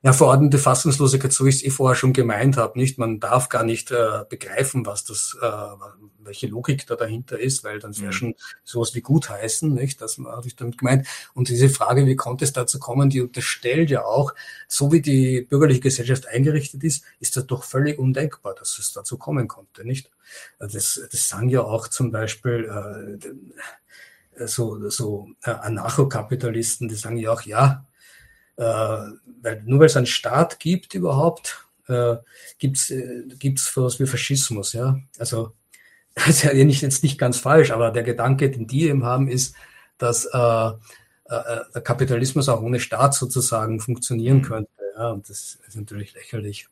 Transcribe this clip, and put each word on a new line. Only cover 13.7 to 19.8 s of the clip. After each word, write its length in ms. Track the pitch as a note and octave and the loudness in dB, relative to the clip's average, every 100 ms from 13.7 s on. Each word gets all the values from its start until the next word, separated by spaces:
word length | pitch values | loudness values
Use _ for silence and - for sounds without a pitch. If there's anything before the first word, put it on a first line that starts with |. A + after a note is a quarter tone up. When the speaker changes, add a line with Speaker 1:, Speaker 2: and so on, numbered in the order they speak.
| C#3 E3 | 2 2
Speaker 1:
ja 120 | B2 | 2
auch, 300 | G#2+ A#2 C#3 - - - - | 0 0 0 -4 -18 -20 -8
so 240 | - C#3+ | -2 4
wie 100 | E3 | 4
die 400 | D3 C3+ C3 B2+ | 6 4 4 2
bürgerliche 400 | B2+ C#3 D3+ B2+ | 0 4 6 6
Gesellschaft 460 | C3 - A#2+ C3 - | 2 0 0 -2 0
eingerichtet 560 | B2 C#3 D3+ C#3+ C#3+ | 2 2 2 -2 -6
ist, 200 | D#3+ - - _ | -4 -4 -10 _
ist 160 | - - | -6 -4
das 80 | C3 | -4
doch 180 | B2 | -6
völlig 360 | - C3 D3 D3 | -2 0 0 2
undenkbar, 560 | C3 B2+ D3+ - G2+ F#2+ | 0 0 -2 -6 -12 -10
dass 240 | - - | -8 -6
es 120 | - | -8
dazu 280 | - - B2+ | -8 -10 -10
kommen 280 | - D3 A2+ | -4 -4 -4
konnte, 380 | - G2 - | -8 _ -16